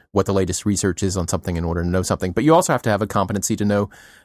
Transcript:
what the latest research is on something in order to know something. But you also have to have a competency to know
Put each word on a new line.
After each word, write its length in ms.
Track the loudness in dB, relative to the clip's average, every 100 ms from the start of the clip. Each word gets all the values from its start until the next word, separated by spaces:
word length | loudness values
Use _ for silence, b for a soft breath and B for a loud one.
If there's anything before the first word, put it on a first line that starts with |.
| _
what 140 | 0 2
the 60 |
latest 320 | 2 0 -2 -2
research 360 | 0 0 0
is 140 | -2 -2
on 120 | -2
something 280 | -4 -4 -4
in 80 |
order 180 | -2 -2
to 60 | 0
know 140 | 0
something. 300 | 0 -2 -2
But 100 | 0
you 120 | 4
also 180 | 4 4
have 100 | 0
to 80 | 0
have 120 | 0
a 40 | 0
competency 480 | -2 -2 -2 -2 -2
to 80 |
know 260 | 0 0 -2 b b b